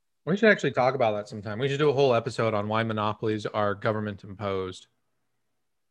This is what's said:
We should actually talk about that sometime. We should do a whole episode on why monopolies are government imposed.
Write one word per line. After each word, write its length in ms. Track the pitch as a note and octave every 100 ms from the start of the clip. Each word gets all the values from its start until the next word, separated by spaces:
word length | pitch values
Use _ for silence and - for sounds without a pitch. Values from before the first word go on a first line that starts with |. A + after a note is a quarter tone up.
| _ _ -
We 120 | G3+
should 120 | A3
actually 220 | G3 D3+
talk 200 | C3+ B2+
about 200 | C#3 A2+
that 140 | G#2 G#2
sometime. 300 | A2 G#2 G#2
We 100 | C3+
should 120 | C#3
do 100 | D3+
a 40 |
whole 200 | C3+ C#3
episode 400 | A#2 A#2 A2+ A2+
on 140 | G#2 G#2
why 160 | A2
monopolies 640 | A2+ A2 G#2+ G#2 A2+ G#2+ G#2
are 260 | G#2+ G#2
government 500 | G2+ A2+ G#2+ G#2+ G2
imposed. 640 | G#2 F#2 G#2 F#2+ F#2 F#2 - _ _ _ _ _ _ _ _ _ _